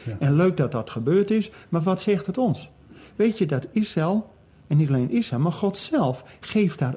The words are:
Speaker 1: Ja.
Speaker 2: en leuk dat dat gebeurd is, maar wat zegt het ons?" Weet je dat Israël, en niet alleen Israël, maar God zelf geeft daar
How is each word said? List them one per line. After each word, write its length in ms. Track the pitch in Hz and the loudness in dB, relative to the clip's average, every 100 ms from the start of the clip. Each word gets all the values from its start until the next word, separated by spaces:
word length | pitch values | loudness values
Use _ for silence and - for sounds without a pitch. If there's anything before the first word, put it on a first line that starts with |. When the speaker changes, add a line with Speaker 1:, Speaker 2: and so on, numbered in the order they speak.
Speaker 1:
Ja. 120 | - 104 | -10 -2
Speaker 2:
en 160 | 143 | 2
leuk 220 | 143 185 180 | 4 4 2
dat 160 | 131 | -2
dat 180 | 120 107 | -2 -6
gebeurd 400 | 117 117 185 202 | -4 2 2 4
is, 200 | 220 202 - - | 0 -2 -10 -4
maar 140 | 170 | -2
wat 180 | 170 185 | 0 0
zegt 240 | - 202 196 | 0 -2 -2
het 120 | 185 | -2
ons?" 300 | 247 135 - - - - - - | 0 -2 -6 -20 -20 -20 -20 0
Weet 220 | 220 220 | 0 2
je 80 | 160 | 0
dat 200 | 135 - | -2 -2
Israël, 600 | 220 214 - 160 208 214 - - - - | -2 -2 0 0 0 -4 -16 -20 -20 0
en 100 | 151 | 2
niet 120 | 151 | 2
alleen 220 | 131 127 | 2 2
Israël, 320 | 240 226 120 | 0 -2 0
maar 100 | 160 | -2
God 260 | - 202 196 | 0 -4 -4
zelf 460 | - 311 147 127 - - | -4 0 0 -2 -10 -20
geeft 380 | - 214 202 - | -4 0 0 0
daar 160 | 131 | -4